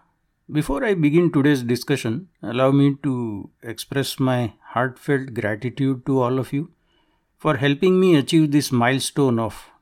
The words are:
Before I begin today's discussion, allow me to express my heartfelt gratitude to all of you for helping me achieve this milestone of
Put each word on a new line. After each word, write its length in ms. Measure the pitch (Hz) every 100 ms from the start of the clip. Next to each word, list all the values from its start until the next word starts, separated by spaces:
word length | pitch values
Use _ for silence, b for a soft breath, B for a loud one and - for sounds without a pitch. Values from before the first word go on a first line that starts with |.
| _ _ _ _ -
Before 340 | 151 151 277
I 100 | 247
begin 360 | 190 147 160 170
today's 320 | 160 139 139
discussion, 640 | 120 123 - 147 117 113 190 _
allow 300 | 101 120 135
me 240 | 139 143 139
to 460 | 147 123 117 101 - _
express 560 | 113 113 - 139 127 -
my 340 | 131 127 117 - -
heartfelt 640 | 117 127 127 - 139 131
gratitude 720 | 113 104 107 123 120 135 131 -
to 140 | 135
all 200 | 120 131
of 120 | 120
you 200 | 139 165 _ _ _ _ _ _ _
for 200 | 156 135
helping 420 | 143 143 185 185
me 160 | 190 156
achieve 340 | 123 160 156
this 220 | 143 135
milestone 680 | 127 120 131 - - 135 117
of 320 | 110 - - _